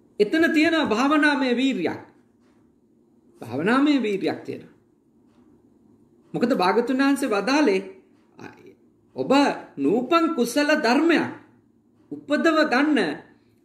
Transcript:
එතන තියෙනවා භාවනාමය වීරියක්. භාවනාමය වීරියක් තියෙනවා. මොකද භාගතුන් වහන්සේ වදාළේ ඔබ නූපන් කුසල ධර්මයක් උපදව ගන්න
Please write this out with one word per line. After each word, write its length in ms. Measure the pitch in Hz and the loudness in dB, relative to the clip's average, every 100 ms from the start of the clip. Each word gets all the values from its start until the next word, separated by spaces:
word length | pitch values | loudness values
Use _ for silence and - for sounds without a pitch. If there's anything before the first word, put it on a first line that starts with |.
| _ - | _ -2
එතන 240 | 208 320 330 | 0 2 0
තියෙනවා 380 | 302 330 320 240 | 2 2 0 0
භාවනාමය 680 | 214 277 302 294 277 262 | 0 2 2 2 2 0
වීරියක්. 480 | 247 269 196 147 - - _ _ _ _ _ _ _ _ _ _ _ _ _ | 0 0 -2 -4 -6 -14 _ _ _ _ _ _ _ _ _ _ _ _ _
භාවනාමය 540 | 123 127 180 262 294 277 | -10 -4 0 2 2 2
වීරියක් 420 | 214 190 151 120 | 0 -2 -4 -6
තියෙනවා. 340 | - - - _ _ _ _ _ _ _ _ _ _ _ _ _ _ _ _ | -10 -14 -16 _ _ _ _ _ _ _ _ _ _ _ _ _ _ _ _
මොකද 180 | 170 220 | -4 0
භාගතුන් 440 | 214 180 202 240 262 | 2 2 0 0 0
වහන්සේ 300 | 277 269 269 | 0 0 0
වදාළේ 520 | 202 196 285 269 190 - - _ _ _ _ - - - - _ _ _ - | -2 0 0 2 0 -4 -18 _ _ _ _ -20 -20 -20 -20 _ _ _ -10
ඔබ 160 | 139 277 262 165 - | 0 2 2 -2 -12
නූපන් 500 | - 139 220 247 330 320 | -4 0 0 2 0 0
කුසල 400 | - 233 294 294 302 | -2 -2 0 0 2
ධර්මයක් 540 | 226 262 330 294 120 - - _ _ _ _ _ _ | 2 2 4 2 0 -10 -20 _ _ _ _ _ _
උපදව 460 | - - 294 330 311 | -16 -4 0 2 2
ගන්න 600 | 294 247 302 262 170 135 - _ _ _ | 2 2 2 0 -2 -6 -14 _ _ _